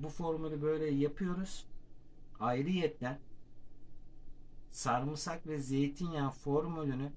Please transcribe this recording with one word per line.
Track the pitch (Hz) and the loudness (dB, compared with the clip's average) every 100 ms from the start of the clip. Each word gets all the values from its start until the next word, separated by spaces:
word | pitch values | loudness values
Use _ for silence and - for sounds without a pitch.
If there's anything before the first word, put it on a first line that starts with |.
bu | 147 | -2
formülü | 143 165 160 156 151 | 0 0 0 0 0
böyle | 151 156 156 | 2 2 4
yapıyoruz. | 139 143 - 185 180 190 - - - - - - - - - | 4 4 4 0 2 0 -4 -4 -8 -8 -12 -12 -14 -12 0
Ayrıyetten | 113 123 151 185 160 - 123 143 - - - - - - - - - - - - - - - | 2 4 4 4 4 2 -4 -4 -6 -8 -8 -8 -6 -6 -6 -6 -8 -8 -8 -8 -8 -10 -10
sarımsak | - 131 120 139 151 170 165 151 | -2 2 4 2 0 -2 -4 -2
ve | 151 | -2
zeytinyağı | 131 135 143 143 175 156 139 | 2 4 4 2 0 2 0
formülünü | - 143 147 165 160 147 131 147 | 0 2 4 4 0 0 0 -2